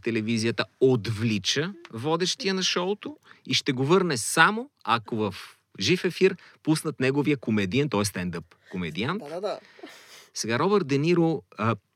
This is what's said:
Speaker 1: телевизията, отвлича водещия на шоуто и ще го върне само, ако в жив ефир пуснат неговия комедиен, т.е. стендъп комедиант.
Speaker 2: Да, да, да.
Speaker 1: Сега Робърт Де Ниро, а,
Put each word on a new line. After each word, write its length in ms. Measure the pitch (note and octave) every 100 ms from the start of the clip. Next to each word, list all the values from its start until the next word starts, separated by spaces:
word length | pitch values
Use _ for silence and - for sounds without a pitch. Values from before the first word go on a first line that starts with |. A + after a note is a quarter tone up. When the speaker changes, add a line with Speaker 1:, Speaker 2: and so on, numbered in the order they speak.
Speaker 1:
телевизията, 600 | - A#2 A2 A#2 A2+ A2+ A2 _
отвлича 960 | C3 B2+ G2 G#2 A#2 G#2+ - - E3+ G3+ -
водещия 600 | A2+ C#3 E3 F3+ - F#3+
на 100 | F#3+
шоуто 540 | F3+ F#3 F3+ G#3 - D4+ _ - -
и 80 |
ще 180 | B2 -
го 140 | B2+ C3+
върне 320 | F#3 F3+ C3
само, 520 | - - E3 A3 C4+ _
ако 320 | - A#2 G#2+ A2+
в 200 | G#2+ F2+ - - _ -
жив 260 | G2 F3+ F#3
ефир 300 | E3 F#3 F#3 - _
пуснат 360 | - D#3 D#3+ -
неговия 380 | C3 C#3 C#3+ C#3+
комедиен, 520 | - G#2+ F#2+ A#2+ C#3+
т.е. 160 | G2+ G2+
стендъп 380 | F#2+ F2+ E2+ E2 _ _
комедиант. 520 | F#2 E2+ D#2+ A#2+ F#3+
Speaker 2:
Да, 60 | D3
да, 120 | E3
да. 180 | G3 D3 - - - - - - -
Speaker 1:
Сега 260 | - G#2+ A#2
Робърт 280 | E3+ G#3 D3
Де 100 | C3+
Ниро, 440 | D#3 F3 E3 D#3+ - -
а, 180 | A2 A2 _